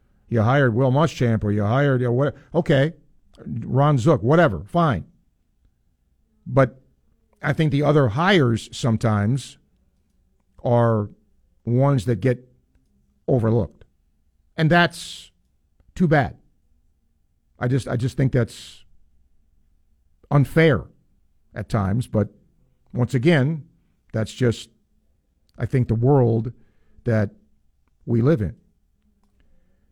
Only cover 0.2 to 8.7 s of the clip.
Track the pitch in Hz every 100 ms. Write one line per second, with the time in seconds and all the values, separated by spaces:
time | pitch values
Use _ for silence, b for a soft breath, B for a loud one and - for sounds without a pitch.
0.2 | _ 117 107 143 131 110 131 135 156 -
1.2 | 120 110 107 104 104 127 143 127 123 120
2.2 | 143 B B 160 165 135 151 - _ _
3.2 | _ - - 117 - 127 147 139 123 143
4.2 | 110 165 156 85 98 170 160 90 - _
5.2 | _ _ _ _ _ _ _ _ _ _
6.2 | _ _ - 123 135 - _ _ _ _
7.2 | _ _ 147 147 156 139 147 151 127 117
8.2 | 180 190 123 113 -